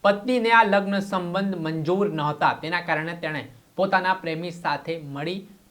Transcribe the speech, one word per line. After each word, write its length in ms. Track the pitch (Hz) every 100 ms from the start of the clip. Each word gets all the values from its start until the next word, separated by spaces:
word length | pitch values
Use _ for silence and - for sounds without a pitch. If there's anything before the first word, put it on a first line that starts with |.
પત્નીને 500 | 202 202 247 247 226
આ 120 | 233
લગ્ન 360 | 214 202 196 196
સંબંધ 560 | 196 196 175 185 196
મંજૂર 540 | 180 156 160 156 190 202
નહોતા. 500 | 156 147 147 156 120
તેના 200 | 156 175
કારણે 320 | 170 156 160
તેણે 340 | 170 160 151 117 - _
પોતાના 380 | - 190 190 185
પ્રેમી 380 | 185 170 160 175
સાથે 460 | 170 156 143 - 165
મળી 500 | 147 139 160 190 - - _